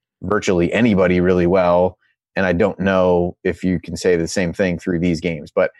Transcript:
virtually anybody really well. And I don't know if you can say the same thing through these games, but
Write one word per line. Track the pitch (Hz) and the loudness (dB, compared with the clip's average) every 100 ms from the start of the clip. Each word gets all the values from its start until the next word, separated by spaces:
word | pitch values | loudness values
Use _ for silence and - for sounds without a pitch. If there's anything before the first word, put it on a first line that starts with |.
| _ _ | _ _
virtually | 90 104 104 90 85 | -4 -2 0 0 0
anybody | 101 120 95 90 90 | 2 2 2 2 2
really | 90 90 87 | 2 2 2
well. | 95 87 87 90 - _ _ _ | 2 2 2 0 -4 _ _ _
And | - 92 | -2 -2
I | |
don't | 87 98 - | 0 -2 0
know | 95 95 92 87 87 - | 0 2 2 2 -2 -4
if | 92 87 | -6 -4
you | 92 87 | -4 -4
can | - 85 | -6 -4
say | 95 85 | 0 0
the | 82 | -2
same | - 87 | -4 -4
thing | 80 95 85 | -2 -2 -2
through | - 87 | -4 -2
these | 87 80 | -2 -2
games, | 85 78 76 | -4 -8 -4
but | 95 90 - | -2 -2 -4